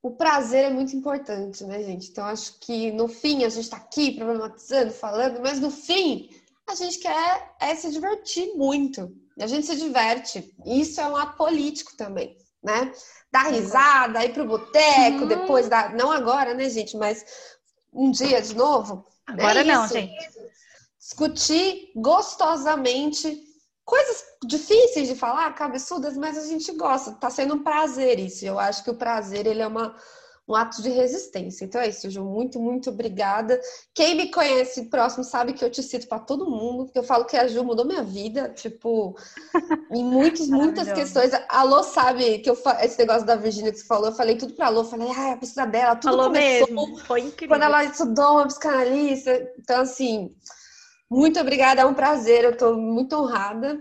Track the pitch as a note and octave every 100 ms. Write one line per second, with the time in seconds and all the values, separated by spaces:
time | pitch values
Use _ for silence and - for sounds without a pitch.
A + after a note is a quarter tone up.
0 | B3+ A#3+ E4 D4 A3+ B3+ C#4 C4 C4+ C4+
1 | C#4 C#4 C#4 G#3 G3 G3 G3 G3+ G#3 F3+
2 | F#3 - G3+ G#3+ - _ - A#3 A3+ A3
3 | A#3 A3+ D4+ C#4+ A#3 A3+ A3+ A3 - -
4 | D4 A3+ A3+ A3+ A3 - - C4+ A#3 -
5 | A3 G#3 C4 A#3+ B3+ C#4 C#4+ - - F4+
6 | F4 A3 - - _ _ - F#4 F4+ F4
7 | F4+ D#4 E4+ F#4+ - _ C#4 D#4+ E4+ D4+
8 | F#4 G#4+ - E4+ F#4 F#4 C4+ C#4+ C#4 A#3
9 | F3+ F#3+ _ - G#3+ C#4+ D4+ D4+ D#4 B3
10 | A3+ A#3+ - G3 - _ - B3+ D#4 -
11 | D4 C#4+ D4 - D#4+ D#4+ C#4+ D4 - -
12 | G#3 F#3+ - - _ _ G3+ A3 C4 -
13 | - - _ C4 C#4 A#3+ F#3+ B3+ C#4+ C#4
14 | B3 A3+ A#3+ B3+ B3+ A3 - D4 D4+ C#4
15 | C4 C#4 D4 E4+ F#4 C4 A3 A3+ G#3 A3+
16 | C4 D#4 A#3 C4+ B3+ B3 C4+ A3+ G#3 G#3+
17 | G#3+ A3 - - - _ _ _ _ -
18 | C4+ C4 C4+ B3 G#3+ A3 C4+ C#4 G#3 G3
19 | _ _ - A3 G#3 A#3 D4+ C#4 G#3+ A#3
20 | F#3+ - - - - _ _ - _ _
21 | - - D4+ D#4 - D#4+ F#4+ F4+ - A3+
22 | A#3 F4 - - D#4+ D#4+ C#4 D4+ B3+ B3+
23 | D4 D4+ D#4+ D4+ _ _ _ _ - B4+
24 | C5+ A4+ - _ A#3+ D4+ - G#4+ B4 B4
25 | C4 C4 A#3+ C4+ D#4+ - D4 B3 - F4+
26 | C#4 C#4 D#4 D4+ D4+ D#4+ D#4+ D#4+ D#4+ C4
27 | C4 G#3+ B3+ B3+ C#4 D4 D4+ D4+ D#4 B3+
28 | C4 G#3+ F#3+ F#3 F#3+ G3 G3+ G3+ - A#3
29 | A#3 A3+ G3+ G3+ G#3 A3 G#3+ A3 A3 -
30 | - - - _ - A3 A3+ A3+ A3+ B3+
31 | B3+ D#4+ G4 G3 F3+ F#3+ F#3+ A#3+ A#3 G3+
32 | G3 F#3+ G3 G3+ B3+ B3+ A#3 B3 B3+ G3+
33 | A#3 F#3+ G3 G3+ A3 B3+ - - _ -
34 | D#4+ E4 F4+ - D4 B3+ B3+ C4 A3+ C4+
35 | A#3+ B3 B3+ B3 A#3+ B3 A#3+ A#3+ C4 B3
36 | - A3+ - C#4 F#4 A3+ A#3 B3 C4 C4
37 | A#3+ B3 A#3+ C#4 B3 A3+ B3 A3+ C4 F4+
38 | G#3 F#3+ G#3+ A#3 C4 - A3+ A3+ A#3 A3+
39 | G3 F#3+ - - - E4 D#4+ D#4+ - A#3
40 | B3 B3+ D4+ E4 D4+ C4+ D4+ D#4+ D#4 D4+
41 | C#4+ C4 B3+ C4 - B3+ C4+ C#4+ - -
42 | B3+ B3+ B3 G#3+ A#3+ B3 C#4 A#3 A#3 A#3+
43 | A#3 A3+ A3 A3+ G#3+ G#3 A3 G#3+ - G#3+
44 | G#3+ A3+ A#3 A#3 B3+ - C#4+ A3 A3+ A#3
45 | A#3 B3+ C4+ B3 B3 - B3+ A3+ B3 A#3
46 | C4+ B3+ C4 D4 C#4+ B3 B3 A#3 D4 -
47 | - A#3+ C4 - D#4 D4 D4 D4 D4 C#4+
48 | D4 A3+ C#4+ D4 C#4 C#4 D#4 C4+ B3+ C4+
49 | D4 C4 C4 B3+ B3+ - - B3 C4 -
50 | C4 A3 F3+ _ - - - - - _
51 | _ B3 D#4 E4+ C4+ C4 C4 C4+ C4 C#4
52 | C#4 D4+ A3+ A#3+ A#3+ A#3+ A#3 A3+ A3 A3+
53 | C4 D4+ C4+ A3+ G3+ A3 C4+ D4+